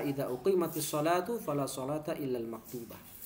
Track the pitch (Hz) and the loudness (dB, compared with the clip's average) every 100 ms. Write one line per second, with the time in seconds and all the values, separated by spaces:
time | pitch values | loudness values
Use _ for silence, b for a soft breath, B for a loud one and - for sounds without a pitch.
0 | 143 139 131 127 190 185 165 156 143 151 | 2 0 0 0 4 4 4 0 0 2
1 | 156 180 233 233 156 143 135 - 131 151 | 4 4 2 -2 0 0 0 -2 -2 -2
2 | 151 156 139 123 113 113 - 123 110 95 | -2 -2 0 -2 -2 -6 -8 -10 -10 -14
3 | - - | -16 -16